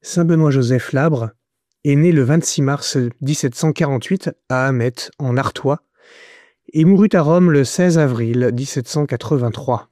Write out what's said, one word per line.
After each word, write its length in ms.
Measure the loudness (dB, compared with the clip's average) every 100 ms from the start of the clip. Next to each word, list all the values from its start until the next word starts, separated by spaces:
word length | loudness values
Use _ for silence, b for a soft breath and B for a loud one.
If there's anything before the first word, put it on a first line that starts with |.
Saint 240 | -4 -2 2
Benoît-Joseph 640 | 2 2 2 2 -2 -2
Labre 380 | -2 0 -2 -6 _ _ _ _ _
est 120 | 0 2
né 160 | 4
le 100 | 4
vingt-six 380 | 2 0 0 -2
mars 380 | -2 -2 -4 -2 -4 -4
dix-sept 320 | -6 -2 -4
cent 180 | -2 -2
quarante-huit 580 | 0 -2 -2 -4 -4 -4 -12 _
à 160 | -2 0
Amet, 260 | 0 -2 -4 -16 _
en 200 | -4 -2
Artois, 440 | -2 -4 -4 -4 _ B B B B B B B -6
et 120 | 2
mourut 240 | 4 6 4
à 80 | 4
Rome 280 | 2 4 4
le 140 | 4
seize 340 | 2 0 2 4
avril 520 | 2 0 -2 0 0
dix-sept 340 | -2 -6 -8 -6
cent 200 | -4 -4
quatre-vingt-trois. 840 | -6 -2 -2 -2 -4 -4 -6 -6